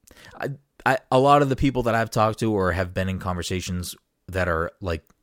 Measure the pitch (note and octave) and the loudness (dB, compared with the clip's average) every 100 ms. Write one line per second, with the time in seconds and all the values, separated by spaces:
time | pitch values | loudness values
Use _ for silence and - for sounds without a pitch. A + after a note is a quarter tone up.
0 | _ - - - - C#3 _ - - C3+ | _ -20 -20 -10 -8 -8 _ -6 -2 -2
1 | - B2+ C#3 C#3+ C#3+ C3 C#3+ B2 A#2 A2+ | 0 2 6 6 4 2 0 0 0 0
2 | A2+ - A2 A2 A2+ G#2 F#2 F2 F#2 F#2 | 0 2 0 2 0 2 2 0 -2 -2
3 | F#2 F#2 F#2 F2+ E2+ F#2 F2 F2+ F2 - | -2 -2 -4 -4 -4 -4 -4 -6 -6 -12
4 | _ _ - F2+ F2 E2 E2+ - G2 E2 | _ _ -8 -2 0 0 -2 -6 -4 -4
5 | - _ | -6 _